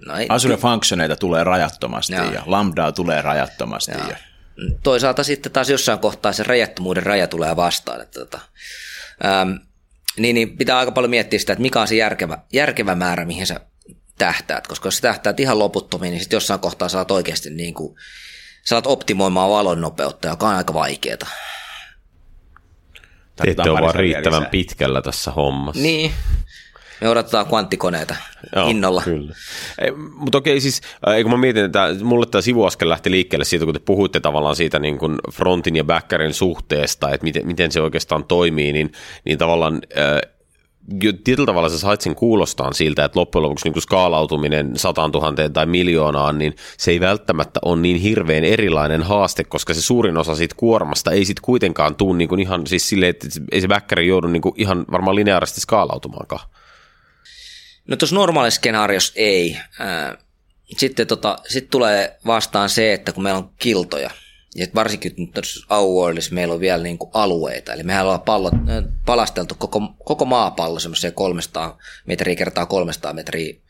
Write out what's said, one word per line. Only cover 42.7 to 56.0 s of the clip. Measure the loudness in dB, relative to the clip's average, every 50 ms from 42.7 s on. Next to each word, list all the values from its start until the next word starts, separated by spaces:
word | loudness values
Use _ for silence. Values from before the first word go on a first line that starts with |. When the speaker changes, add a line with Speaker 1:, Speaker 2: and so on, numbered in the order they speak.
| 0
Speaker 3:
siltä, | 0 2 2 2 2 0
että | 2 2 2
loppujen | 0 2 2 0 0
lopuksi | 0 0 -2 -4
niin | -2 -2
kun | -2
skaalautuminen | -2 2 2 4 4 4 4 2 2 2 0 0 0 2 2 2 0 0 -2 -2
sataan | -2 0 0 0 0 0
tuhanteen | 0 0 0 0 0 0 0 0 0
tai | 0 2
miljoonaan, | 2 2 2 4 4 4 4 4 2 2 2 2 2 0 0
niin | -2 -2 -4 -6 -12 -20 -12 -4
se | 0 2
ei | 2 4
välttämättä | 4 2 2 0 0 -2 0 0 -2 -2 -4 -2 0
ole | 0 2 2
niin | 4 4 2 2
hirveän | 2 2 2 2 2 2 2 4 4
erilainen | 4 4 4 4 2 2 2 2 2 0 0 0
haaste, | 2 2 2 2 2 0 -2 -4
koska | -4 -6 -6 -4 -4 -4
se | -2
suurin | 0 2 2 4 4 2 2 0
osa | 0 0 0
siitä | 0 -2 -2 -2 0
kuormasta | 2 4 4 4 2 0 -2 -2 0 2
ei | 2 2 2
sit | 0 -2 -4
kuitenkaan | 0 2 2 2 2 2 2 2 0 0 2
tuu | 2 2 2 4
niin | 2 2 2
kun | 2 0
ihan | 0 0 -2 -4 -2 0
siis | 0 0 0 0
silleen, | 2 2 2 2
että | 2 0 -6 -10 -10 -10 -6 -2
ei | -2 0
se | 2 2
backeri | 2 0 0 0 0 2 4 4
joudu | 4 4 4 2
niin | 0 2
kun | 2 0 0 0
ihan | 0 0 0 0 -2 -2
varmaan | -2 0 2 2 2
lineaarisesti | 4 4 4 4 2 2 0 -4 -6
skaalautumaankaan. | -2 0 2 2 2 2 -2 -4